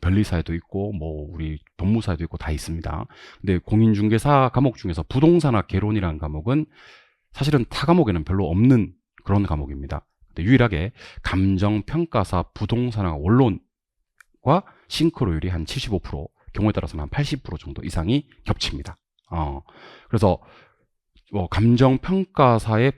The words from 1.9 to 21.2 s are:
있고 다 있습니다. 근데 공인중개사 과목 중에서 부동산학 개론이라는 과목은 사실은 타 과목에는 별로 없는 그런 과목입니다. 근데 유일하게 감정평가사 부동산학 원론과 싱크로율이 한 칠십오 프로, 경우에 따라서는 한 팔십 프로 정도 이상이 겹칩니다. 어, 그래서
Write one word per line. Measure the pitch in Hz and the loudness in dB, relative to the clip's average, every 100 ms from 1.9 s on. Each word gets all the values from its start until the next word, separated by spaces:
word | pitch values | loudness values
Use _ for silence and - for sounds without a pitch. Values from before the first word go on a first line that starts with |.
| 113 101 82 | 0 0 -4
있고 | 82 82 | -4 -8
다 | 73 | -6
있습니다. | 76 - 85 - 80 - - - - | -6 -6 -8 -6 -8 -10 -14 -20 -8
근데 | 98 90 | -2 -2
공인중개사 | - 107 113 104 107 110 139 143 131 | 2 4 4 4 2 2 4 4 4
과목 | 123 143 - | 2 0 0
중에서 | 95 80 | -6 -6
부동산학 | - 135 156 175 151 113 - | -4 2 4 4 4 0 0
개론이라는 | 95 104 107 90 78 | -2 0 -2 -2 -4
과목은 | 78 76 85 143 156 _ - - _ _ _ | -6 -6 -2 -2 -2 _ -20 -20 _ _ _
사실은 | - 139 151 113 | -6 0 0 0
타 | - | -4
과목에는 | 139 175 131 87 | 2 4 4 0
별로 | 76 95 85 | 0 -2 0
없는 | 90 123 127 87 - _ _ | 4 6 6 2 -6 _ _
그런 | - 101 | -2 0
과목입니다. | 98 78 67 69 69 73 - _ _ | 0 -2 -6 -8 -8 -10 -12 _ _
근데 | - | -6
유일하게 | 90 127 120 82 92 - - - | 2 4 4 0 -6 -8 -20 -12
감정평가사 | - 95 95 95 101 107 - 156 170 117 92 92 85 | -4 0 2 2 0 0 -2 -4 -2 -2 0 -2 -4
부동산학 | - 107 117 123 107 92 76 | -6 -2 -2 -2 -2 -2 -2
원론과 | 78 120 131 90 _ _ _ _ _ _ _ _ 101 165 - _ - | 2 4 4 2 _ _ _ _ _ _ _ _ 0 0 0 _ -10
싱크로율이 | - 160 - 110 80 90 | -2 -2 0 -2 -2 -4
한 | 85 78 | -6 -6
칠십오 | - - 98 | -8 -4 -6
프로, | - 76 71 _ - | -6 -12 -12 _ -14
경우에 | - 104 | -2 0
따라서는 | 98 85 80 | 0 -4 -8
한 | 73 | -8
팔십 | - 143 147 | -4 -4 -6
프로 | - 80 | -8 -12
정도 | - - | -12 -12
이상이 | - - - 139 - _ - | -6 -4 0 -2 -2 _ -6
겹칩니다. | - - 69 67 - _ _ - | -4 -4 -8 -12 -16 _ _ -10
어, | 85 76 69 - - - - - | -6 -6 -8 -14 -20 -20 -20 -6
그래서 | 113 104 87 - - _ _ _ _ _ _ | 0 2 2 -4 -20 _ _ _ _ _ _